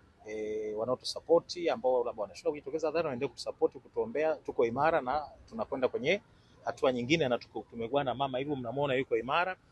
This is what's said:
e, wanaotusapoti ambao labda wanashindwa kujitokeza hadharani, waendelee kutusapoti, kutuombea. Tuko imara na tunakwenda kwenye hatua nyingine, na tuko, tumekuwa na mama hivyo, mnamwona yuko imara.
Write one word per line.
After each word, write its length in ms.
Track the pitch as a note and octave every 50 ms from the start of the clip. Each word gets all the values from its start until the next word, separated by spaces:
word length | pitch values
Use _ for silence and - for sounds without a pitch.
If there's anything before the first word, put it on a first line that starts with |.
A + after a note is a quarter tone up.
| - _ _ _ -
e, 460 | G#2+ G#2+ A2 G#2+ G#2+ G#2+ G#2+ G#2+ G#2+ G#2+
wanaotusapoti 960 | G#2+ A2+ A#2+ B2+ - - - - - - - E3 E3+ E3 - - F3 E3+ D#3+
ambao 340 | C3+ A#2+ A2+ B2+ B2+ B2 A#2+
labda 180 | A#2+ A2 A2+ G#2
wanashindwa 300 | F#2+ - - - E3+ D3+
kujitokeza 340 | D3 - C#3 C3+ D#3+ D#3+
hadharani, 220 | D#3 C#3+ E3 E3 D3+
waendelee 200 | C3 A#2+ C#3 B2+
kutusapoti, 500 | - - - A2 - - D#3 D#3+ - C3+
kutuombea. 560 | - - - A#2 A2+ A2 A#2+ C#3+ D#3 D#3 D#3
Tuko 280 | - - - C3 - B2+
imara 340 | A#2 A#2 C3+ D3 D#3+ E3 D#3
na 220 | C3 B2 C3+ D3+ D3 - - - - -
tunakwenda 400 | A3+ A3+ G#3 - - C3+ B2+ B2
kwenye 320 | - A2+ A#2+ D3+ F#3 G#3 - _ - _ _ _ - - -
hatua 280 | - - - - C3+ B2+
nyingine, 360 | B2 A#2+ A#2+ D#3+ E3 D3+ B2+
na 100 | A#2+ -
tuko, 260 | - - - A#2 - -
tumekuwa 340 | - A#2 A2+ A2+ B2 C#3+ C#3+
na 100 | C3 A2+
mama 240 | B2+ C#3 C3+ B2+ B2
hivyo, 180 | C#3 D3 D3
mnamwona 380 | C3 B2 A#2 B2 C#3 C#3+ C#3+ B2+
yuko 220 | C3 C3 - B2
imara. 400 | A2+ A2+ B2 D3 E3 F3+ F#3 F#3 - _ _